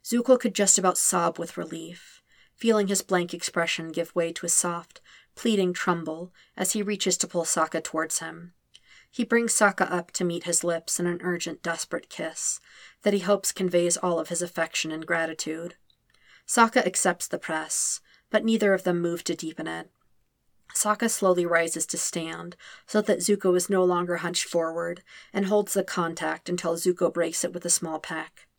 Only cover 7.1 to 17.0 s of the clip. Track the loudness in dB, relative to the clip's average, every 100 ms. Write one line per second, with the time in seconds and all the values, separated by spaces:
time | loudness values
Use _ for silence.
7.1 | 0 0 -2 0 0 0 -2 -4 -6 -2
8.1 | -4 -6 -14 -18 _ _ -20 _ -20 _
9.1 | -6 2 2 2 4 4 4 0 0 -4
10.1 | -2 -2 -2 -2 0 0 -2 -4 -2 -2
11.1 | -2 -4 -4 -6 -6 -6 -6 -6 -8 -8
12.1 | -8 -8 -4 -4 -6 _ -20 -20 _ 0
13.1 | 2 2 2 2 -2 2 4 2 2 0
14.1 | 0 -2 -4 -4 -2 -2 -2 -4 -6 -2
15.1 | -2 -2 -4 -8 -6 -10 -14 _ _ _
16.1 | _ _ -20 -2 4 6 6 2 2